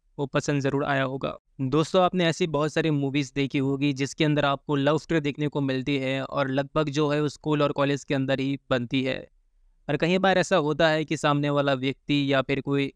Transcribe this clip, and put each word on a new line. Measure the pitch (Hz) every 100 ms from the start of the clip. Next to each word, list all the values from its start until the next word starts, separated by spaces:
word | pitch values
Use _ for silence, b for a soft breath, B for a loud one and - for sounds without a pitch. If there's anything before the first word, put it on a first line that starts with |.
| _ -
वो | 139
पसंद | 147 - 143
ज़रूर | 135 135
आया | 143 135
होगा। | 131 135 - - _ -
दोस्तों | 131 147 156 190
आपने | 180 180 165
ऐसी | - 175
बहुत | 143 156
सारी | 165 156
मूवीज़ | 143 139 143 131
देखी | 139 139 143
होगी | 135 139 143
जिसके | 135 139 -
अंदर | 151 147
आपको | 143 139 - 143
लव | 139 156
स्टोरी | - 165
देखने | 143 135 147
को | 151
मिलती | 135 131 131 139
है | 131 135
और | 131 143 135
लगभग | 135 139 156 156
जो | 139 147
है | 147
वो | 151
स्कूल | - 151 147
और | 143
कॉलेज | 143 139 143
के | -
अंदर | 139 135 135
ही | 135 139 -
बनती | 131 120 135
है। | 131 - - _ _ _ _ _ -
और | 143
कई | 165 185
बार | 190 180
ऐसा | 160 180
होता | 147 151 165
है | 156
कि | 151 156
सामने | 151 143 147
वाला | 143 139
व्यक्ति | 131 135 - - 143 139
या | 135
फिर | 135 135
कोई | 139 139 139